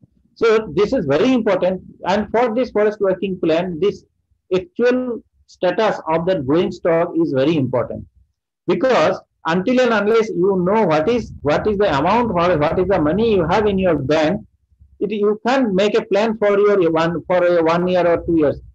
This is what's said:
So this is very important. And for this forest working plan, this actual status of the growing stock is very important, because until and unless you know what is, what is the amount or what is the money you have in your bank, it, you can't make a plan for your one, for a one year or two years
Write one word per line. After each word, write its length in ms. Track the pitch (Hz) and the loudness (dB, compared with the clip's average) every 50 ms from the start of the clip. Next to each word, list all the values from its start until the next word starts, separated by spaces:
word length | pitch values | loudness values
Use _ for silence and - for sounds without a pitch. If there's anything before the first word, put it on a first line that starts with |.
| _ _ _ _ _ _ _ | _ _ _ _ _ _ _
So 320 | - 220 233 214 220 220 196 143 | 0 2 2 2 2 0 -2 -2
this 200 | 165 208 208 262 | 0 0 0 0
is 120 | 254 175 | 0 0
very 260 | 135 139 156 202 262 | 0 2 2 2 2
important. 520 | 262 240 214 220 190 - 175 180 190 185 - - - - - 175 | 2 2 2 0 0 0 0 0 -2 -4 -8 -14 -18 -10 -4 -2
And 200 | 190 214 208 202 | -2 -2 -2 -2
for 240 | - 220 254 247 214 | 0 0 0 0 0
this 160 | 247 247 - | -2 -2 -2
forest 280 | - 208 208 214 208 - | 0 0 0 0 0 0
working 400 | 202 190 185 - 202 196 185 180 | -2 -2 -2 -2 -4 -6 -6 -2
plan, 400 | - 165 156 165 180 185 175 151 | -2 0 0 0 -2 -4 -4 -2
this 240 | 185 208 196 - - _ _ _ _ _ _ _ _ - | -2 -2 -2 -4 -10 _ _ _ _ _ _ _ _ -4
actual 720 | 185 180 185 175 _ - 233 247 254 254 254 247 233 - - _ _ _ _ | -4 -4 -4 -6 _ -2 0 0 0 0 -2 -4 -8 -10 -12 _ _ _ _
status 560 | _ - - - 180 180 202 220 202 170 - - 160 | _ -8 -4 -2 -2 0 0 0 0 -2 -4 -4 -2
of 140 | 160 165 170 | -2 -2 0
the 160 | 185 190 165 | 0 -2 -2
growing 300 | 135 127 147 170 196 202 | 0 0 0 0 0 -2
stock 420 | 180 - - 180 165 165 175 170 156 | -4 -4 -2 0 0 0 0 0 0
is 180 | 160 165 143 139 | -2 -2 0 0
very 220 | 131 135 156 170 | 0 0 2 2
important, 480 | 151 131 113 - 120 107 - 110 107 107 - _ _ _ _ _ _ _ _ _ _ _ | 0 0 -2 -2 -2 -4 -4 -8 -12 -14 -18 _ _ _ _ _ _ _ _ _ _ _
because 540 | - 180 175 214 262 233 175 156 180 - - - _ _ _ - | -4 -2 0 0 2 2 2 2 0 0 -4 -8 _ _ _ -4
until 340 | - 165 185 185 254 247 254 | -2 -2 -2 0 0 2 2
and 140 | 254 233 226 | 2 2 0
unless 360 | 208 202 208 226 226 214 - | 0 0 2 2 2 0 0
you 360 | 170 170 175 196 196 185 175 180 | -2 0 0 0 0 0 0 0
know 200 | 208 226 214 170 | 2 2 2 2
what 200 | 156 156 156 165 | 2 2 2 0
is, 260 | 240 240 - - - - - | 0 -2 -4 -8 -12 -6 -2
what 240 | 139 151 175 - 214 | -2 0 0 0 -2
is 100 | 208 190 | 0 0
the 180 | 208 185 151 | 0 0 0
amount 360 | 139 147 190 208 240 247 226 | 0 0 2 2 0 0 0
or 260 | 185 175 170 180 180 151 | 0 0 0 2 2 0
what 220 | 147 160 175 185 | 0 0 0 0
is 80 | 185 180 | 0 0
the 120 | 202 175 | 0 0
money 360 | 151 147 160 202 226 233 208 | 0 0 0 0 0 2 2
you 100 | 185 165 156 | 0 0 0
have 200 | 185 220 208 214 | 0 0 0 0
in 100 | 196 190 | 0 0
your 180 | 190 180 160 | 0 0 0
bank, 460 | 143 135 131 147 160 156 - - 214 - - _ _ _ _ _ _ - _ _ - | 0 0 0 0 0 0 0 -2 -4 -8 -12 _ _ _ _ _ _ -20 _ _ -8
it, 120 | 208 196 | -6 -4
you 280 | 220 208 208 208 208 214 - | -2 0 0 0 0 -2 -2
can't 280 | 226 262 269 262 214 185 | 0 0 0 0 0 2
make 220 | 185 208 208 220 | 0 2 2 0
a 100 | 226 - | 0 0
plan 300 | - 190 196 220 233 214 220 | 0 0 0 0 0 -2 0
for 180 | 208 202 202 202 | 0 0 2 2
your 320 | 202 208 202 196 175 165 | 2 2 2 2 2 2
one, 320 | 165 160 165 165 170 156 - | 2 0 0 -2 -2 -4 -4
for 200 | - 180 180 175 | -2 0 2 2
a 160 | 175 175 170 | 2 2 2
one 260 | 165 160 165 175 175 180 | 2 2 0 0 0 0
year 200 | 180 180 170 170 | 0 2 2 2
or 180 | 165 156 165 | 0 0 0
two 120 | 175 170 160 | 0 0 2
years 220 | 151 135 117 - - - - | 2 0 0 -4 -8 -20 -12